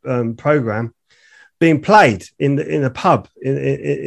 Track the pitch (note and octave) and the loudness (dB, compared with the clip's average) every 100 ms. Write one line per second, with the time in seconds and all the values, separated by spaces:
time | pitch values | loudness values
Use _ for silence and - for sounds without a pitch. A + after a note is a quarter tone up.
0 | C3+ B2 A#2 A2+ C#3+ D3+ A2+ G#2+ A#2 - | -6 -4 -4 -4 -2 0 0 -4 -6 -12
1 | _ _ _ _ _ _ E3 D3+ D3+ G#3+ | _ _ _ _ _ _ 2 2 4 6
2 | D#3 G2 - _ C#3+ C#3 - D#3 C3 - | 6 2 -8 _ -2 -2 -2 -2 -4 -2
3 | F#3+ D#3 - _ C3 C#3 C3+ C#3 D3 C#3+ | 0 0 -2 _ -6 -4 -4 -4 -4 -6